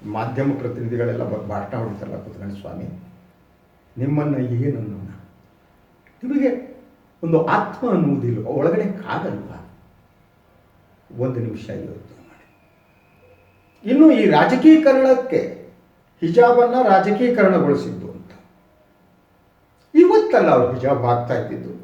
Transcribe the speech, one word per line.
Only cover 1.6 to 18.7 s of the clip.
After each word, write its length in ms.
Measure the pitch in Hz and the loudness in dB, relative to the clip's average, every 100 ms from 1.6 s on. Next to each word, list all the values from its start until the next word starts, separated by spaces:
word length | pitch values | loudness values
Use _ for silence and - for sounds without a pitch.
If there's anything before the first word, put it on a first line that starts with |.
| 101 120 | -8 -8
ಹೊಡಿತಾರಲ್ಲ 460 | 107 101 101 95 | -8 -10 -12 -14
ಕೂತ್ಕೊಂಡು 320 | - - 101 101 | -16 -14 -14 -14
ಸ್ವಾಮಿ, 300 | - - - - - - _ _ _ _ _ _ _ - | -14 -14 -14 -16 -20 -20 _ _ _ _ _ _ _ -8
ನಿಮ್ಮನ್ನು 420 | 135 151 147 131 | -4 -2 -2 -4
ಏನು 400 | 123 120 143 123 | -4 -4 -4 -4
ಅನ್ನೋಣ? 300 | 104 95 92 - - _ _ _ _ _ _ _ _ _ | -8 -12 -16 -18 -20 _ _ _ _ _ _ _ _ _
ನಿಮಗೆ 560 | 254 285 262 240 - - - _ _ _ | -6 0 0 -2 -8 -20 -20 _ _ _
ಒಂದು 220 | 165 160 165 | -2 0 2
ಆತ್ಮ 440 | 190 - - 240 | -2 -2 -6 -2
ಅನ್ನುವುದಿಲ್ಲ, 580 | 180 147 135 120 107 127 | 0 0 -2 -2 -6 -6
ಒಳಗಡೆ 360 | 135 160 - | -2 0 0
ಕಾಡಲ್ವಾ? 840 | - - - - - - - - - - _ _ _ _ _ _ _ _ _ _ _ _ _ 120 | -2 -6 -8 -8 -6 -10 -12 -18 -20 -20 _ _ _ _ _ _ _ _ _ _ _ _ _ -8
ಒಂದು 220 | 131 120 | -6 -4
ನಿಮಿಷ 300 | 113 104 - | -8 -10 -12
ಯೋಚನೆ 580 | 98 80 - - - - | -14 -14 -16 -20 -20 -20
ಮಾಡಿ. 440 | _ _ _ _ _ _ _ _ _ _ _ _ _ _ _ 208 | _ _ _ _ _ _ _ _ _ _ _ _ _ _ _ -2
ಇನ್ನು 200 | 277 311 | 6 6
ಈ 140 | 247 202 | 6 4
ರಾಜಕೀಕರಣಕ್ಕೆ, 1400 | - - 254 311 311 285 262 262 247 - - - - - _ _ _ _ _ | 4 4 6 8 8 6 4 4 2 2 -4 -4 -10 -20 _ _ _ _ _
ಹಿಜಾಬನ್ನು 680 | 165 202 240 240 240 247 233 | 0 4 6 6 4 2 4
ರಾಜಕೀಕರಣಗೊಳಿಸಿದ್ದು 1200 | 190 202 208 247 220 190 180 143 - - - - | 4 2 0 0 2 2 2 0 -2 -4 -10 -14
ಅಂತ, 200 | - - - _ _ _ | -16 -20 -20 _ _ _